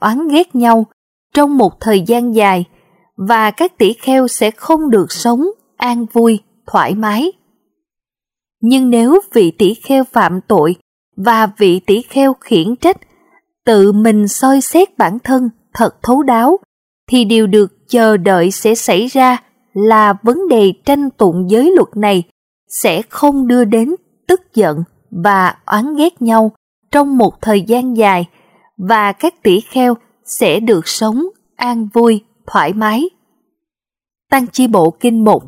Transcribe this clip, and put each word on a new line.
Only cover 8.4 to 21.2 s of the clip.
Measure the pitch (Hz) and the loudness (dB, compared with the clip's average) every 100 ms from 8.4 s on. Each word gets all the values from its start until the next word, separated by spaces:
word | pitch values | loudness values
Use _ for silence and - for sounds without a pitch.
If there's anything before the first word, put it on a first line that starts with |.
| _ _ | _ _
Nhưng | 226 262 254 | 0 0 2
nếu | 233 240 370 - | 2 2 2 2
vị | 240 170 | 0 0
tỷ | - 190 | 2 0
kheo | 226 - 269 | -2 -2 -2
phạm | 254 233 175 185 | 0 0 0 -2
tội | - 202 156 180 _ _ _ - | -2 0 0 -2 _ _ _ -6
và | 196 220 214 202 | -2 0 0 0
vị | 196 185 | 0 0
tỷ | - 208 | 0 -2
kheo | - 277 269 | -2 -2 0
khiển | 262 - 196 175 247 | -2 -2 -2 -2 -2
trách | 339 392 _ _ _ _ _ _ | -2 -2 _ _ _ _ _ _
tự | - 214 196 | 0 2 4
mình | 208 220 214 208 | 2 2 2 -2
soi | - 262 269 | -2 0 0
xét | - 320 403 - | 0 0 0 0
bản | 180 226 | -4 -4
thân | - 262 240 - _ | -4 -2 -2 -8 _
thật | - 220 - | -4 -4 -4
thấu | - 262 | -2 -2
đáo, | 269 233 254 392 _ _ _ _ - | 0 0 0 0 _ _ _ _ -4
thì | 254 | -2
điều | 208 226 214 | 2 2 2
được | 214 196 _ - | 2 2 _ -4
chờ | 240 220 208 | 0 2 2
đợi | 185 185 175 | 0 0 0
sẽ | - 214 | -2 -2
xảy | 226 - 185 247 | -2 -2 -2 -2
ra | 269 254 247 _ _ _ | 0 0 0 _ _ _
là | 190 220 214 208 196 | -2 2 4 2 0
vấn | 226 294 370 | -2 -2 0
đề | 233 196 - | 2 2 0
tranh | - 285 277 | -2 -2 -2
tụng | - | 0